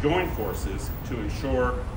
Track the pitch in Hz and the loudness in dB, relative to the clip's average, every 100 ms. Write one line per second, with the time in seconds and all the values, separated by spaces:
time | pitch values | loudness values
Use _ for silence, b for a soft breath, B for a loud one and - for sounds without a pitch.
0 | 143 175 180 - - - - 117 - - | 4 4 2 0 -2 -2 -2 -2 -4 -4
1 | - 120 104 - 135 127 123 117 - | -4 -4 -2 -2 0 2 2 2 -2